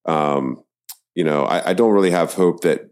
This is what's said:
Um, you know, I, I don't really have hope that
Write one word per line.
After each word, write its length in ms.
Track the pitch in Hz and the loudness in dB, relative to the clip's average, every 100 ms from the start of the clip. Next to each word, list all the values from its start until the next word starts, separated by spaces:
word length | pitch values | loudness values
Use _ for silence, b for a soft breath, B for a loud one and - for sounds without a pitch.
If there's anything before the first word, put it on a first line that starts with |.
| - | -4
Um, 580 | 80 73 69 65 64 _ _ - - _ | -2 0 -2 -4 -8 _ _ -20 -20 _
you 120 | - 78 | -4 0
know, 180 | 73 | 0
I, 280 | 60 87 - | 0 -2 -2
I 20 | |
don't 180 | 95 113 | 0 2
really 200 | 101 92 | 4 2
have 220 | 87 82 | 2 -2
hope 280 | - 90 87 | 0 0 2
that 280 | 85 76 - | -2 -2 -6